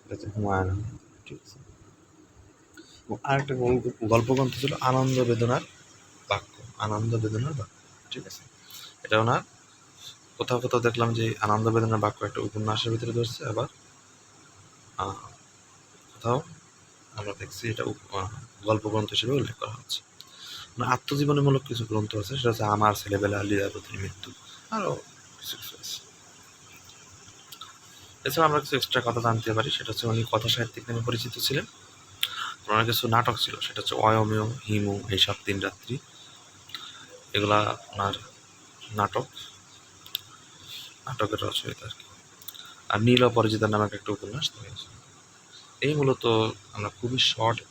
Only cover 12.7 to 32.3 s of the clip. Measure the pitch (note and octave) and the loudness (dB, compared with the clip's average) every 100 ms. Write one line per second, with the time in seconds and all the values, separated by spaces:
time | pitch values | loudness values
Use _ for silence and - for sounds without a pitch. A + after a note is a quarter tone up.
12.7 | A2 A2+ A2+ A#2 A#2 A#2 A#2+ C#3 G#2+ C3 | -2 0 -2 -2 -2 -2 -4 -6 -4 -4
13.7 | - - - - - - - - - - | -8 -20 -20 -20 -20 -20 -20 -20 -20 -20
14.7 | - - - F#2+ G2 - - - - - | -20 -20 -6 -6 -6 -14 -20 -20 -20 -20
15.7 | - - - - - A2+ B2+ E3+ E3 - | -20 -20 -20 -20 -8 -2 -2 -2 -18 -20
16.7 | - - - - A2 G2+ G2 F#2+ - A#2 | -20 -20 -20 -18 -10 -10 -8 -12 -8 -6
17.7 | A2 - G#2+ - G2 G2 - - - G#2 | -4 -4 -6 -8 -6 -6 -8 -16 -8 0
18.7 | G#2+ G#2+ G#2+ G#2+ G#2 A#2 C#3 A2 A2+ G#2+ | 0 2 -2 0 -2 0 0 -2 -6 -8
19.7 | A2+ - - - - - - - - - | -10 -8 -10 -10 -20 -20 -18 -16 -14 -14
20.7 | - B2 B2+ - C#3+ C#3+ C#3+ C#3+ C3+ - | -6 0 0 0 0 2 4 6 4 0
21.7 | A#2 A2+ G#2+ G#2+ A2 F#2+ C3+ A#2+ A2 G#2+ | -6 -2 -2 -2 -4 -4 0 0 2 2
22.7 | G#2 G#2+ G#2 G#2 G2+ G2+ G2+ G2+ G2+ G2 | 4 4 4 -2 0 0 0 0 0 0
23.7 | G2+ - G2+ F#2+ F#2 - - - - - | -6 -12 -10 -10 -10 -16 -18 -20 -20 -8
24.7 | A3+ F#3 - - - - - - - - | -4 -2 -4 -8 -20 -20 -14 -12 -10 -12
25.7 | - - - - - - - - - - | -14 -12 -12 -14 -20 -20 -20 -20 -20 -20
26.7 | - - - - - - - - - - | -20 -20 -20 -20 -20 -20 -20 -20 -18 -18
27.7 | - - - - - C3 C3+ D#3 D3 C#3+ | -18 -20 -20 -20 -10 -4 2 4 4 2
28.7 | C3+ - B2+ A#2 A#2 A#2 A2+ A2+ A2 A2 | -2 2 0 2 0 2 2 2 0 0
29.7 | - - A2 A#2 A2+ A2 A2 A2+ - A#2 | -2 -4 -4 0 0 2 0 2 0 -2
30.7 | - A2+ A#2 A#2 A#2+ A#2+ - - C3+ G#3 | -6 -6 -4 -2 -2 -4 -4 -2 -2 -4
31.7 | - - - - - - | -16 -20 -20 -20 -8 -8